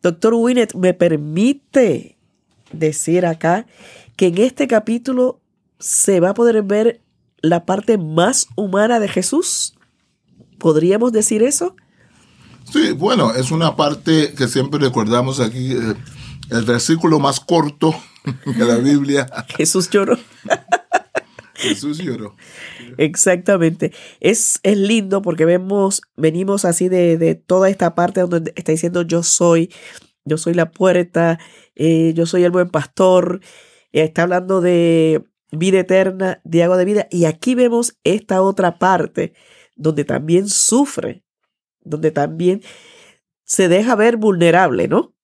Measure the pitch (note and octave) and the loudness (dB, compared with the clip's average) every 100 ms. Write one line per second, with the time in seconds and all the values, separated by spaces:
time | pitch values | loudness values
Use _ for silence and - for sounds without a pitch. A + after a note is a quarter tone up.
0 | F3+ E3+ A3 A#3 A#3 B3 A3 - F#3 F3+ | -2 0 0 2 0 0 -2 0 -2 2
1 | F3 D#3 D3 D#3+ A3+ C#4 _ C#4 A#3 C3 | 0 0 -4 0 0 0 _ 0 2 0
2 | - _ _ _ _ _ _ D#3 D#3 D3 | -6 _ _ _ _ _ _ -4 -4 -2
3 | - F3 F3 D#3+ D#3+ F#3 A3+ _ - - | -2 0 0 -2 -2 -2 -4 _ -20 -20
4 | - - F#3 E3+ B3 - C#4 A3+ G#3+ A#3 | -20 -2 0 2 -2 0 0 0 0 -6
5 | A#3 B3+ B3+ - _ _ _ _ - - | -4 -2 -2 -2 _ _ _ _ -6 -2
6 | - F#3+ F3 G3+ A#3+ A3 G3+ G#3 A3+ A#3 | 2 4 2 2 2 2 0 0 0 -2
7 | _ _ _ _ D#3 E3+ - G3 G#3 A3 | _ _ _ _ 0 0 0 -4 0 -2
8 | D#3+ D#3 F3+ C4 - - G3+ G3 G#3+ A#3+ | 0 0 0 0 -4 -6 -4 0 2 0
9 | G3+ - F#3 C#4+ F4+ - - _ _ _ | -2 -4 -2 -2 -2 -6 -8 _ _ _
10 | _ _ _ _ _ _ E3 D#3 E3 G3+ | _ _ _ _ _ _ 0 2 2 2
11 | A#3+ A3+ G#3 G#3+ A#3+ C#4+ F4 - _ _ | 2 0 0 0 0 0 -6 -10 _ _
12 | _ _ _ _ - - - - D#4+ F3+ | _ _ _ _ -20 -20 -6 -2 -2 0
13 | F#3 A3 B2+ A#2+ C3 D#3+ D#3+ - D3 D3+ | 0 2 0 0 -2 0 0 0 -2 -2
14 | - D#3+ D3 C3 B2+ C3+ C3 D3 C3+ B2 | 0 2 0 -2 -2 -2 -2 0 0 0
15 | G#2+ A#2+ B2+ C3 A#2 B2 B2+ A#2+ A2+ G2+ | 0 0 0 -2 -4 -4 -6 -4 -4 -6
16 | - - - - - A#2 A2+ E3 - E3 | -10 -20 -20 -18 -6 -4 0 -2 0 0
17 | E3+ D#3 C#3 C#3+ - E3+ D3 C#3+ D#3+ D#3+ | 2 2 0 -4 -2 -2 -2 0 -2 -2
18 | - _ - C3 - A#2+ A#2 A#2 C3 D3 | -10 _ -12 -10 -6 -2 0 2 2 2
19 | C#3 C#3 C3 - C3 - C#3+ F3+ F3 G3+ | 2 -2 -2 -8 -14 -4 -2 -2 0 0
20 | G3 A#3+ - _ - - - - - - | 0 -2 -4 _ -8 -8 -4 -6 -4 -6
21 | - - - - - - - - C#3 D3+ | -6 -12 -12 -20 -20 -8 -6 -4 -6 -8
22 | F3 A2+ G#2 _ - - - - A#2+ B2+ | -8 -8 -10 _ -20 -20 -20 -20 -20 -2
23 | D#3 - - F3+ F3+ G3 E3 E3 D#3+ - | -2 0 0 2 2 2 2 0 -8 -8
24 | - - - A3 - - G3 G#3 G3 A3+ | -20 -4 0 0 -2 -2 0 0 2 0
25 | F#3+ G3 G3 E3 D#3+ F3+ F#3 G3+ G3 G3 | 0 -2 -2 0 2 2 0 -2 0 -2
26 | _ - D#3+ D#3+ F#3+ G3 F#3 E3+ F#3 F#3 | _ -2 -2 -2 -2 -2 -2 0 0 2
27 | F3 E3 E3 E3 _ F3+ F#3+ G3 F3 E3 | 2 2 0 -2 _ 2 2 2 -2 0
28 | F3 - F3+ F3 D#3+ - E3 D#3+ E3+ F3+ | -2 0 -2 -2 -4 -10 -4 -2 -2 -4
29 | E3+ E3 E3+ - E3+ E3 E3 - - - | -2 -2 -2 0 2 2 0 -8 -20 -20
30 | _ _ - D3+ E3+ E3+ E3 _ F#3+ F3+ | _ _ -6 -4 -2 -2 -2 _ 2 2
31 | F3 E3+ E3+ E3 - - _ _ D#3 D#3+ | 0 0 0 -2 -6 -20 _ _ 0 2
32 | E3 E3 E3 F#3 F3 F3+ F3+ D#3+ C#3+ - | 2 0 0 2 2 2 0 -2 -6 0
33 | F#3 F#3 F3 F#3 - - _ _ _ - | 4 4 2 -4 -10 -20 _ _ _ -2
34 | D#3 D#3+ F3 F3+ F#3 F#3+ F3 F3 E3+ E3 | 0 0 0 -2 0 0 2 2 2 2
35 | D#3+ D#3 - _ _ D#3 F#3 G3 F3+ F#3 | 2 0 -4 _ _ -4 0 0 2 2
36 | F#3+ F#3 F#3+ - D#3+ E3 E3+ F#3 F3+ G#3 | 2 -2 -6 -6 -4 0 2 2 2 0
37 | - F3+ E3 D#3 - B3+ B3 A#3 A#3+ - | -2 0 0 0 -2 0 2 2 -4 -4
38 | - G3 - F#3 F#3+ G3 F#3 E3+ F#3 F#3 | -2 -2 -2 0 0 2 -2 0 0 0
39 | D#3 - F3 _ _ _ _ _ D#3 D3+ | -2 -6 -8 _ _ _ _ _ -4 -2
40 | C#3+ - D3+ E3+ G3+ - - A#3 C#4 - | -2 -4 0 0 0 -2 0 2 0 -4
41 | - - _ _ _ _ _ _ - D3+ | -8 -10 _ _ _ _ _ _ -12 -4
42 | D#3 D#3 D3 D#3+ F3 G3 - - - - | -2 -2 -4 -2 -2 -2 -6 -20 -20 -20
43 | - _ _ _ _ - F#3 F3+ A3 A3+ | -20 _ _ _ _ 0 2 4 2 2
44 | A3 A#3 G#3+ F#3 E3+ E3 F3+ A#2 - F3+ | 2 2 0 2 4 4 2 0 0 0
45 | - _ | -2 _